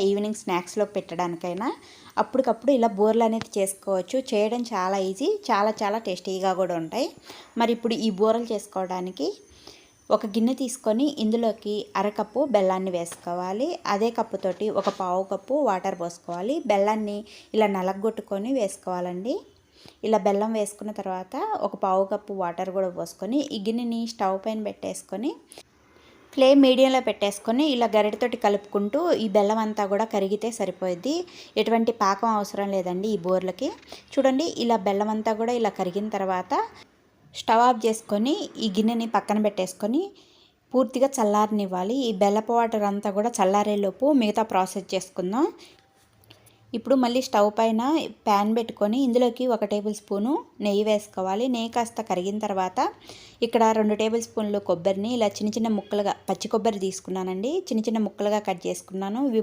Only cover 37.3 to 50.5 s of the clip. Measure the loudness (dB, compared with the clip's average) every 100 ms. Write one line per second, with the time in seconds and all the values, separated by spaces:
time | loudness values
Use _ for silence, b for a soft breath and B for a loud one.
37.3 | -12 2 6 6 4 2 -2 -2 -2 0
38.3 | -2 -4 -4 -4 0 0 0 0 -2 0
39.3 | 0 0 0 -6 -4 -2 -2 -2 b b
40.3 | b b b _ 0 0 2 0 2 2
41.3 | 4 2 0 -2 -2 -2 -2 -2 2 4
42.3 | 4 2 2 2 0 0 -2 -2 -2 -2
43.3 | 2 4 4 2 0 0 0 4 4 4
44.3 | 2 0 0 0 -2 -4 -4 -4 -6 -4
45.3 | 0 0 -2 B B B _ _ _ _
46.3 | b b b b -8 2 2 4 0 0
47.3 | 2 2 4 2 2 2 2 -2 -6 2
48.3 | 2 4 0 -2 -2 0 2 2 4 2
49.3 | 2 -2 0 0 -2 -4 -6 -4 -2 0
50.3 | -2 -4